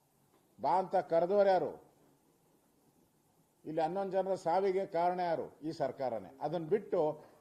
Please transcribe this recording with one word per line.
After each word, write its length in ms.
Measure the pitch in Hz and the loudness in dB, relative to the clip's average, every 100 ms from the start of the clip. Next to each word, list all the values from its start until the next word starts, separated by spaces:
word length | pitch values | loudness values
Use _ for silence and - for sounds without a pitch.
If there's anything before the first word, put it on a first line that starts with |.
| _ _ _ _ _ - | _ _ _ _ _ -4
ಬಾ 180 | 135 180 | 0 0
ಅಂತ 180 | 185 190 | 2 -2
ಕರೆದವ್ರು 520 | - 165 175 208 196 | 2 2 4 4 6
ಯಾರು? 340 | 185 131 85 - _ _ _ _ _ _ _ _ _ _ _ _ _ _ _ _ _ | 4 2 -6 -18 _ _ _ _ _ _ _ _ _ _ _ _ _ _ _ _ _
ಇಲ್ಲಿ 180 | 151 156 | -8 -4
ಹನ್ನೊಂದು 300 | 160 190 196 | -2 -2 -2
ಜನರ 220 | 190 185 | -2 -2
ಸಾವಿಗೆ 520 | 185 165 180 196 185 190 | -2 0 2 2 0 -2
ಕಾರಣ 340 | 165 180 180 | 0 0 0
ಯಾರು? 380 | 175 151 90 - | -2 -2 -4 -8
ಈ 100 | 156 | -8
ಸರ್ಕಾರನೇ. 640 | 156 139 - 131 110 92 - | -2 -4 -2 -4 -4 -8 -8
ಅದನ್ನ 260 | 151 170 156 | -4 -4 0
ಬಿಟ್ಟು 580 | 208 190 190 151 151 - - | -2 0 0 0 -2 -12 -12